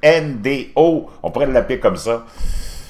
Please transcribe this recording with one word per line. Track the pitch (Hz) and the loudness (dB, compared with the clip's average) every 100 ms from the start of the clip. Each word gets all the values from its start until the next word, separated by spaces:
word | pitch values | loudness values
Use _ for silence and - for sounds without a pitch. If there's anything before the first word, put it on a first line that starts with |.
N | 151 165 151 123 | 4 4 2 -4
D | 113 139 - | -4 -4 -2
O, | - 165 160 - - | 2 2 2 -4 -10
on | - | -8
pourrait | 120 139 | -2 0
l'appeler | 127 113 127 | 2 0 0
comme | 107 92 | 0 0
ça. | 113 117 - - - - - - - | -2 -4 -6 -4 -2 -2 -6 -12 -14